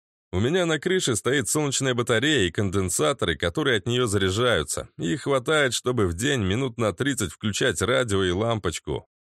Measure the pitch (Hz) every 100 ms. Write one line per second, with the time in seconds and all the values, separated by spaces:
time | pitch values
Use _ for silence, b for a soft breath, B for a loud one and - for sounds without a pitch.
0 | _ _ _ 90 120 185 170 156 180 185
1 | 151 107 120 147 - 156 143 - 135 120
2 | 117 113 147 143 90 110 101 98 92 -
3 | 151 135 92 73 87 156 139 110 117 123
4 | 120 101 95 98 123 92 - - - -
5 | 160 160 143 135 120 151 135 - 123 123
6 | 92 82 139 135 92 110 135 117 110 92
7 | 135 131 95 - 110 - 131 90 101 131
8 | 120 98 92 90 113 110 90 - - 64
9 | - _ _